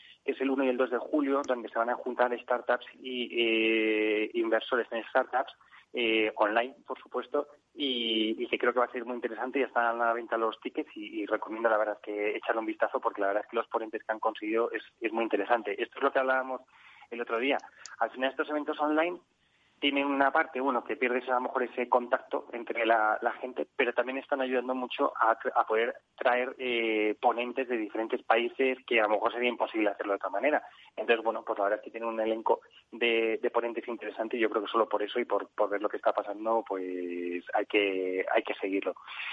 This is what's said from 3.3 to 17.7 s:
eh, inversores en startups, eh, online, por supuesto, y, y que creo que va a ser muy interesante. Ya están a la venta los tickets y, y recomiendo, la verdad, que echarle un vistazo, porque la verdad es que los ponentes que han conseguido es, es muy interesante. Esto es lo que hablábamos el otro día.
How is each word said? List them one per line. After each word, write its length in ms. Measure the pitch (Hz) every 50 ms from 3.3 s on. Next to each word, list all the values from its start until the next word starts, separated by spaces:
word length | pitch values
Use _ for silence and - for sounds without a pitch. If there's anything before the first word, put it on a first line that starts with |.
| 113 117
eh, 920 | 117 113 113 110 110 110 110 110 110 110 107 107 107 107 104 107 107 - -
inversores 540 | 117 113 110 110 110 - - 131 120 110 -
en 120 | 117 113 110
startups, 480 | - - 131 131 - - 127 131 - - _ _ _ - - - _ -
eh, 380 | 127 120 110 113 110 107 107 - -
online, 380 | 110 104 107 117 120 131 131 - - -
por 120 | 127 -
supuesto, 500 | - - - 123 120 - - 147 - - - _ _ _ _
y, 600 | - 147 135 127 120 117 113 113 110 107 110 113 123 120
y 40 | -
que 100 | - -
creo 160 | 123 123 117
que 60 | 123
va 60 | 120
a 60 | -
ser 140 | - 127 117
muy 100 | 123 123
interesante. 440 | 120 123 113 113 110 123 131 120 139
Ya 80 | 123 -
están 180 | - 120 117
a 200 | 117 117 117 120 117
la 60 | 117
venta 240 | 117 117 - 120 113
los 220 | 113 110 107 -
tickets 300 | - 127 - - - - -
y, 260 | 107 104 104 107 107
y 40 | 101 98
recomiendo, 420 | 107 - - - 110 110 117 113
la 80 | 110 104
verdad, 220 | 107 107 101 -
que 340 | - 110 104 104 104 107 107
echarle 260 | 120 - - 113 113
un 40 | 110
vistazo, 340 | 110 107 - 113 - - 127
porque 220 | - 113 - 104
la 60 | 98 98
verdad 160 | 101 104 -
es 60 | -
que 60 | 117 113
los 100 | 113 -
ponentes 360 | - 113 110 110 113 107 -
que 80 | -
han 80 | 110 107
conseguido 520 | - 110 107 - 110 107 110 113 117 117
es, 120 | 117 107 - - _ -
es 140 | 117 107 110
muy 100 | 113 117
interesante. 560 | 107 - 98 98 - 120 113 104 104 98 -
Esto 200 | 117 - - -
es 40 | 139
lo 80 | 139
que 80 | - 139
hablábamos 420 | 131 131 131 131 131 131 131 127 - _ _ - - - - - - -
el 100 | 120 117
otro 160 | 117 - 117 117
día. 220 | 127 139 135 - - -